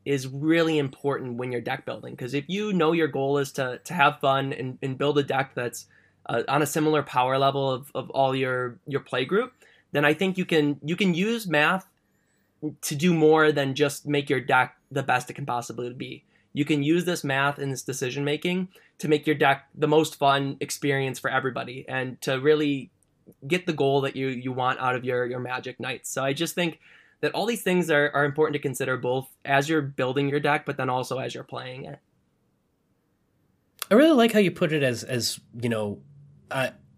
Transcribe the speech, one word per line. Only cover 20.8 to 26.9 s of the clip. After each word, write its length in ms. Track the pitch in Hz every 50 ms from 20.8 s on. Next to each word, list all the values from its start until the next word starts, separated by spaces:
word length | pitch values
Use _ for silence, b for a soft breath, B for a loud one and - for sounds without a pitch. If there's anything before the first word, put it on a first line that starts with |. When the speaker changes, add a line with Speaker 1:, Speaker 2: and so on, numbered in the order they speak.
| - 143 139 135 135 131 123
Speaker 1:
for 120 | - - 127
everybody 540 | 127 131 127 131 117 127 123 123 127 135 -
and 340 | - 131 131 127 131 113 -
to 180 | - 143 135 127
really 520 | 135 151 151 151 151 143 139 135 117 - _ _ _ _ _ _ _ - - _ 135
get 180 | 139 175 180 180
the 80 | 180 156
goal 280 | 147 143 135 139 139
that 140 | 135 135 -
you, 120 | 135 135
you 240 | 135 127 123 127 135
want 280 | 127 127 127 127 135 -
out 160 | 131 127 127
of 80 | 123 123
your, 220 | 127 127 123 123
your 140 | 120 127 127
Magic 400 | 123 123 127 127 - 127 123 -
nights. 300 | 120 131 127 - - -
So 140 | - 135 131
I 80 | 139
just 240 | 139 143 165 160 -
think 240 | 185 175 165 - - b b